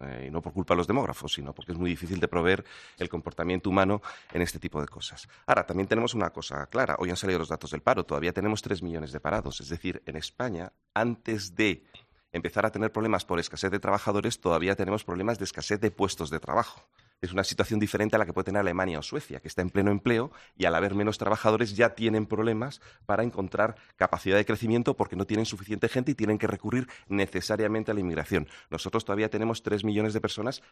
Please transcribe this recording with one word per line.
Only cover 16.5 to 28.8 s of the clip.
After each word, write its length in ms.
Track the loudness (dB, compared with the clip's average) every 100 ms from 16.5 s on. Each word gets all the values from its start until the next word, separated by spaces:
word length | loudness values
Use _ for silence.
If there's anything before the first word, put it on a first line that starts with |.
| 0 0 -6 _ _ _ _
Es 120 | -2
una 100 | 0
situación 380 | 0 0 0 2
diferente 340 | 0 2 2 2
a 40 |
la 60 | 2
que 60 |
puede 140 | -2 0
tener 160 | 0
Alemania 360 | 0 0 -2 -4
o 60 |
Suecia, 380 | -6 -8 -8 -12
que 80 | -6
está 120 | -2
en 80 | 0
pleno 200 | 2 2
empleo 400 | 2 4 2 2 -6 -20 0
y 80 |
al 100 | 2
haber 220 | 4 2 2
menos 220 | 0 0
trabajadores 580 | 0 2 4 4 2 4
ya 180 | 4
tienen 320 | 4 2 2 0
problemas 520 | 0 0 0 -4 -10 -20 -14 -2
para 180 | 0
encontrar 520 | 0 -2 -4 2 2 0 -16 _
capacidad 400 | 2 2 4 4
de 80 | 4
crecimiento 500 | 0 2 2 2 0
porque 220 | -2 -2
no 80 | 0
tienen 180 | 0 0
suficiente 440 | -4 -8 -2 0
gente 220 | 0 0
y 40 | 0
tienen 220 | 2 2
que 100 | 0
recurrir 400 | -2 0 0 -2 -10 -2
necesariamente 840 | 0 2 0 -2 0 2 0 0
a 20 |
la 60 | 0
inmigración. 480 | 0 -2 0 0 0 -8 -10
Nosotros 340 | -8